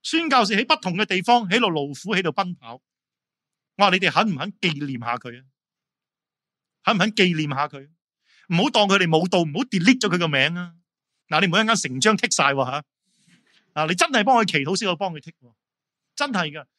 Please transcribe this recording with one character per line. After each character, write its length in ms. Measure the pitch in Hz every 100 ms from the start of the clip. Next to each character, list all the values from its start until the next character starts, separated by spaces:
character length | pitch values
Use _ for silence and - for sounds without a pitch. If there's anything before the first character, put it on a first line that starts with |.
宣 260 | - 320 330
教 160 | 269
士 100 | 202
喺 120 | 208 254
不 80 | 311
同 140 | 185 175
嘅 100 | 214
地 160 | 190
方， 260 | 180 240 196
喺 120 | 220
度 60 | 220
勞 200 | 156 143
苦， 280 | 139 185 190
喺 60 |
度 100 | 175
奔 220 | 147 180 175
跑。 260 | 117 127 _ _ _ _ _ _ _ _ _ -
我 80 |
話 60 | 196
你 80 | 185
哋 100 | 180
肯 180 | 151 220
唔 60 | 156
肯 160 | 180
紀 320 | - 180 143 143
念 120 | 123
下 180 | 117 120
佢 240 | 123 120
啊？ 40 | 135 _ _ _ _ _ _ _ _ _ _ _ _ _
肯 140 | - 214
唔 20 |
肯 140 | 214
紀 240 | 214 180 156
念 120 | 147
下 200 | 135 147
佢？ 200 | 143 143 165 _ _ _ _ _
唔 60 | 170
好 60 | 269
當 180 | 220 202
佢 100 | 196
哋 80 | 175
冇 220 | 160 180
到， 100 | 185
唔 60 | 165
好 180 | 151
delete 360 | 262 190 180 254
咗 80 | 214
佢 100 | 180
個 80 | 170
名 300 | 139 143 175
啊！ 180 | 175 170 _ _ _ _ _
嗱， 120 | 156
你 60 | 185
唔 60 |
好 60 | 180
一 20 |
陣 40 | 220
間 100 | 226
成 240 | 139 127
張 160 | 214 214
剔 180 | 202
晒 180 | - 139
喎 120 | 139
吓。 200 | 127 139 - _ _ _ _ _ _ _ _
啊， 120 | 147 156
你 80 |
真 160 | 180 330
係 140 | 254
幫 120 | 208 247
佢 120 | 202
祈 80 | 156
禱 120 | 139 185
先， 120 | 190
我 80 | 170
幫 160 | 190
佢 80 | 156
剔 120 | 165 _
喎， 140 | 123 _ _ _ _ _ _ -
真 160 | 285
係 180 | 202 156
㗎。 160 | 151 135